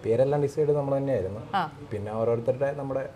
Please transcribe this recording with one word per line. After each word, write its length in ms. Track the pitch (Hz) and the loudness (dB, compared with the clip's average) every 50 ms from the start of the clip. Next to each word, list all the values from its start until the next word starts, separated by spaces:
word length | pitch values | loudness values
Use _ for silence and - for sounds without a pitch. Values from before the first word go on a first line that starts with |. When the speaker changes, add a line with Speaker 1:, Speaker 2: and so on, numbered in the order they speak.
| - | 2
Speaker 1:
പേരെല്ലാം 360 | 104 113 117 131 139 143 147 143 | 2 4 4 4 4 4 2 2
ഡിസൈഡ് 260 | 139 - 156 151 147 147 | 0 2 2 2 4 4
നമ്മൾ 160 | 147 143 139 139 | 2 2 0 0
തന്നെയായിരുന്നു. 440 | 139 139 139 131 107 90 92 98 107 113 - - 196 | 0 0 0 0 0 0 -2 -6 -8 -8 -4 -2 -2
Speaker 2:
ആ. 20 | 175 - - - - - | -2 -2 -6 -12 -12 -8
Speaker 1:
പിന്നെ 220 | 107 104 101 104 107 113 | -8 -6 -6 -4 -2 0
ഓരോരുത്തരുടെ 500 | 113 113 117 117 117 127 123 127 139 139 147 | 2 2 2 2 2 0 0 0 0 -2 -2
നമ്മുടെ 240 | 147 135 135 131 135 135 - - | -4 -6 -4 -4 -4 -4 -6 -10